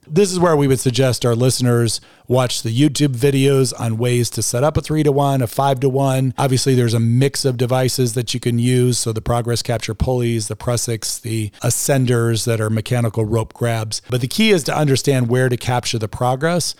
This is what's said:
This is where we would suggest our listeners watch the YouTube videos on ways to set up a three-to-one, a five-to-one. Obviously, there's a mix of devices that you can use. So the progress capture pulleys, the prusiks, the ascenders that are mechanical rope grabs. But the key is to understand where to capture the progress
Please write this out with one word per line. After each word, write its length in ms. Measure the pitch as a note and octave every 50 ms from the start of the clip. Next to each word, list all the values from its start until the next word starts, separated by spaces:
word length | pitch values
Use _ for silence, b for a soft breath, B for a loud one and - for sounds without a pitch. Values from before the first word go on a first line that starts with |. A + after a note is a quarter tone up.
| _ -
This 240 | D3+ F3+ G#3 F3+
is 80 | F#3 F3+
where 160 | E3+ F3 D#3+
we 120 | C#3+ C#3+ C3+
would 120 | C3+ B2
suggest 460 | - C3 A#2 B2 C3 B2+ A#2+ - -
our 100 | B2 A#2
listeners 640 | A2+ B2 C3 - - B2+ B2 A#2+ A#2 A#2 A2 - - b b b b b b
watch 340 | B2 C3 B2+ A#2 - -
the 80 | - A2+
YouTube 460 | A2+ A#2+ D3 D3+ B2 - D3 C#3+ B2+
videos 580 | A#2 C3 C#3+ C#3 C3+ C3+ C#3+ C#3 C3+ C3 A#2+ - -
on 200 | A#2 A#2 A2 A2
ways 320 | B2 B2 B2 A#2+ A#2 -
to 140 | - A#2 G#2+
set 200 | - - A#2+ C#3
up 140 | D#3 D#3 E3
a 40 |
three-to-one, 600 | D3+ - D3+ D#3 D3 D3+ C#3 C#3+ C#3 C#3 C#3 C3
a 60 | C#3 C#3
five-to-one. 880 | - - C3+ C#3 C#3 B2 C#3+ C3+ B2+ C#3 C#3 C3+ C3 C3 C3 C3 - -
Obviously, 380 | C3+ C3+ C3 B2 - C#3 C3
there's 180 | B2 A#2+ A#2 A2+
a 60 | A#2
mix 460 | A2+ A#2 A#2 B2 C3+ C#3+ - - -
of 120 | C3+ B2 A#2
devices 560 | B2+ A#2 B2+ B2+ C3 B2 - - B2+ A#2+ A2
that 200 | B2+ A#2 - -
you 60 | A#2+
can 200 | - A#2+ A#2+ A#2
use. 400 | A#2 B2 B2+ B2+ B2 B2 A#2+ -
So 120 | - A#2
the 100 | A2 A2
progress 420 | - A#2+ A#2+ A#2+ A2 A#2 A#2 A2 -
capture 320 | - A#2+ A2 - - G#2+
pulleys, 520 | - - C3 B2+ B2 A#2+ A#2 A#2 A2+ G#2+ -
the 60 | G2+
prusiks, 640 | - - B2 A#2+ A2+ - - A#2 G#2 - - - -
the 300 | - A2+ A2+ A2+ G#2+ G2 B B
ascenders 840 | - A#2+ - - - - C#3+ C3+ C3 A#2+ B2+ A#2 A#2 A#2 A2+ G#2+ -
that 160 | B2 A2+ G#2+
are 80 | A2 G#2+
mechanical 560 | A2 A2 - - B2+ B2 A#2+ A2 - A#2 A2
rope 280 | G#2 A2+ A2+ A2 - -
grabs. 500 | - A#2+ A#2 A2+ A2+ A2 A2 - - _ -
But 140 | B2+ B2
the 60 | B2+ B2
key 240 | - - A3 A3
is 120 | G3+ E3 -
to 120 | - D3+ D3
understand 500 | D3+ C#3 C3+ A#2+ - D3+ C#3 B2+ B2 A2+
where 220 | B2 B2+ C3 B2+
to 80 | B2 A#2
capture 400 | - - B2+ B2 - - - A2+
the 100 | A2 G2+
progress 680 | - - B2+ B2 C3 B2+ D3 E3 F3 F3 - - - B